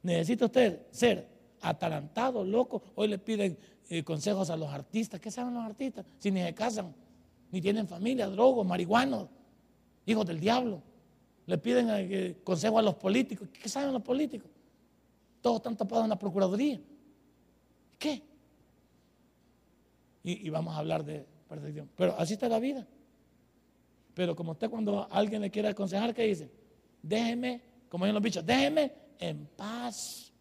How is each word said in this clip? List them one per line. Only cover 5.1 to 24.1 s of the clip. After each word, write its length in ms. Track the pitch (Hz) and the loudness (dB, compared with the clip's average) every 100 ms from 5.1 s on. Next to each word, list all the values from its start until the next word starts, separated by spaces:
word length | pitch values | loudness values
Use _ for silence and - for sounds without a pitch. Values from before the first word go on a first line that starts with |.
| 180 | -6
¿Qué 120 | 220 | -10
saben 240 | 247 247 | -8 -6
los 100 | 240 | -6
artistas? 400 | 220 214 269 - - - | -8 -6 -6 -6 -16 -4
Si 120 | 202 | 0
ni 120 | 190 | 0
se 120 | 170 | 0
casan, 400 | 165 226 214 180 139 - - _ _ _ | -2 -2 -2 -8 -12 -20 -20 _ _ _
ni 120 | 185 | -2
tienen 260 | 180 214 185 | 0 0 -2
familia, 400 | 175 220 254 202 | -4 -2 0 -2
drogos, 380 | 190 254 247 190 | 4 6 6 2
marihuanos, 640 | 180 175 226 269 226 180 - - _ _ _ _ _ | 0 4 4 4 -2 -6 -16 -20 _ _ _ _ _
hijos 220 | - 220 185 | 0 2 2
del 140 | 165 | 0
diablo. 420 | 190 240 247 175 - - _ _ _ _ - | 2 2 0 -6 -12 -20 _ _ _ _ -2
Le 100 | 175 | -2
piden, 320 | 233 247 233 | 4 4 4
eh, 460 | 208 185 190 185 - | 0 0 -2 -2 -6
consejo 340 | - 175 208 220 | -2 0 4 4
a 40 | |
los 140 | 214 - | 4 2
políticos. 520 | 185 226 - 196 196 | 2 2 0 -6 -12
¿Qué 180 | - 208 | -12 -8
saben 240 | 269 277 | -4 -2
los 80 | 254 | -2
políticos? 480 | 202 262 294 214 - _ _ _ _ _ _ _ _ _ | -2 0 0 -4 -14 _ _ _ _ _ _ _ _ _
Todos 160 | - 233 | 0 0
están 180 | 240 220 | -2 -4
tapados 280 | 196 233 | 0 2
en 40 | 220 | 2
la 100 | 202 | 0
procuraduría. 600 | 202 180 190 202 294 233 - - - _ _ _ _ _ _ _ _ _ | -2 2 2 4 2 0 -10 -20 -20 _ _ _ _ _ _ _ _ _
¿Qué? 240 | 302 262 - _ _ _ _ _ _ _ _ _ _ _ _ _ _ _ _ _ _ _ | -4 -4 -8 _ _ _ _ _ _ _ _ _ _ _ _ _ _ _ _ _ _ _
Y, 240 | 175 180 165 | -8 -6 -4
y 20 | |
vamos 260 | 156 165 | -4 -4
a 40 | 156 | -4
hablar 260 | 156 160 | -2 -2
de 220 | 147 151 131 - _ | -4 -10 -14 -20 _
perfección. 440 | 151 147 151 143 | -12 -10 -10 -14
Pero 220 | - 180 - | 2 2 2
así 140 | 165 | -2
está 160 | 208 240 | 0 0
la 100 | 226 | 2
vida. 280 | 262 269 - - _ _ _ _ _ _ _ _ _ _ _ | 0 -4 -10 -20 _ _ _ _ _ _ _ _ _ _ _